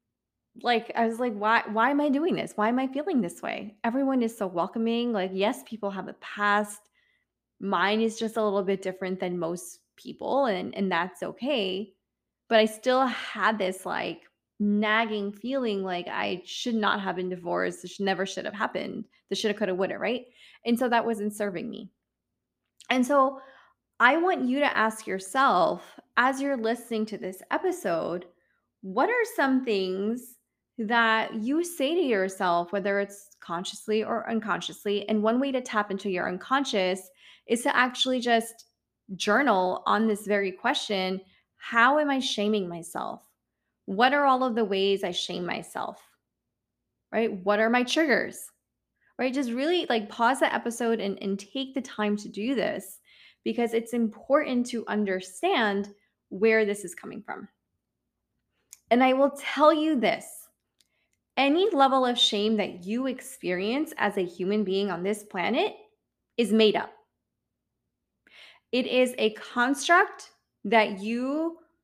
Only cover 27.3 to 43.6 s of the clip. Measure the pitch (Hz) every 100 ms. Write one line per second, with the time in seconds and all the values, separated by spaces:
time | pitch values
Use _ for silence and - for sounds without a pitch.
27.3 | 190 - 320 370 349 196 165 170 175 -
28.3 | _ _ _ _ _ 190 190 370 480 440
29.3 | - 277 262 254 196 190 190 208 247 -
30.3 | - _ _ _ - 214 233 226 220 -
31.3 | 220 226 302 349 - 269 339 285 208 190
32.3 | 190 185 170 175 202 202 202 202 202 -
33.3 | _ - 170 196 - - 214 214 226 -
34.3 | 226 214 175 - - 208 202 - 214 214
35.3 | 247 277 262 254 220 208 220 202 180 185
36.3 | 185 - 269 262 208 185 190 - _ -
37.3 | - - 233 277 - 254 254 262 254 240
38.3 | 233 226 - - _ _ _ - 185 -
39.3 | 220 277 190 180 - - 202 220 208 208
40.3 | 202 196 185 233 294 - 196 185 190 -
41.3 | _ _ _ - 233 240 302 294 269 262
42.3 | - 208 214 180 170 170 - - - _
43.3 | _ _ _